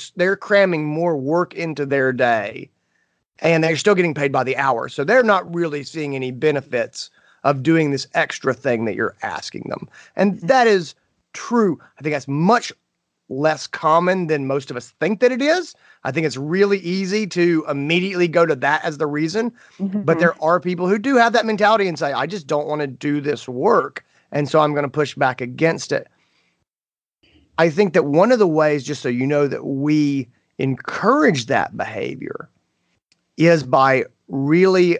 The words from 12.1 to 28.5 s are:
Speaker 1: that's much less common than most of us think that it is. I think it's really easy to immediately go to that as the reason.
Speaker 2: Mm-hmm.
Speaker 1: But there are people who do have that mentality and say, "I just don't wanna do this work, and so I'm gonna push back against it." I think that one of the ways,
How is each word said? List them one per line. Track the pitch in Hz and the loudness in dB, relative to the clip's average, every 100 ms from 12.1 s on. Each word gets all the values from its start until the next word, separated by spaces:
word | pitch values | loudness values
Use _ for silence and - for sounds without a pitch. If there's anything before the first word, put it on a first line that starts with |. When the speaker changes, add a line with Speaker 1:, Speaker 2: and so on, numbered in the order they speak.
Speaker 1:
that's | 147 139 | -6 -4
much | 143 180 233 - - _ _ _ _ - | 0 2 2 0 -12 _ _ _ _ -10
less | 131 156 151 - | -2 0 0 -6
common | - 156 165 180 185 165 | -4 2 2 2 0 -2
than | 151 135 | -2 -2
most | 143 135 | -4 -6
of | 123 | -10
us | - _ | -12 _
think | 160 208 | -4 2
that | 247 | 0
it | 254 | 2
is. | 285 349 330 - _ _ | 0 0 -4 -14 _ _
I | - | -6
think | 131 156 | -4 -4
it's | 123 | -4
really | 147 185 202 196 | -4 2 2 2
easy | 170 190 190 208 208 | -2 -4 -2 -2 -2
to | 175 175 160 156 | 0 2 2 -2
immediately | 139 143 175 190 180 175 | -4 0 0 0 0 0
go | 165 165 | 2 2
to | 139 | 2
that | 139 151 | 0 0
as | 175 147 | -2 -4
the | 151 | -4
reason. | 147 160 202 233 - _ - | -2 -2 -2 -4 -8 _ -8
Speaker 2:
Mm-hmm. | 190 202 | -6 -2
Speaker 1:
But | 165 165 | 0 2
there | 170 - | 2 2
are | 160 175 | 0 0
people | 180 180 180 | 0 -2 -2
who | 214 | 0
do | 240 262 | 2 2
have | 233 | 4
that | 226 220 | 2 0
mentality | 208 208 220 190 | 2 2 4 0
and | 147 | -2
say, | 143 | -4
"I | 123 147 | -4 -4
just | 202 139 | -6 -4
don't | 147 147 | -4 -2
wanna | 151 143 | -4 -6
do | 123 147 147 | -6 -4 -2
this | 143 120 - | -2 -6 -8
work, | 123 185 208 135 - - _ _ | -2 2 2 0 -8 -20 _ _
and | 143 143 | -4 0
so | 156 | 2
I'm | 151 | 2
gonna | 147 147 | 0 -2
push | 151 143 | -2 -4
back | - 135 127 | 0 -2 -2
against | 123 123 160 160 - | -8 -2 0 0 -4
it." | 147 - _ _ _ _ _ _ _ _ _ _ _ _ _ _ - | -6 -6 _ _ _ _ _ _ _ _ _ _ _ _ _ _ 0
I | 165 | 2
think | 151 208 | 2 2
that | 147 | 2
one | 143 147 214 | 2 4 4
of | 254 | 4
the | |
ways, | 190 | 4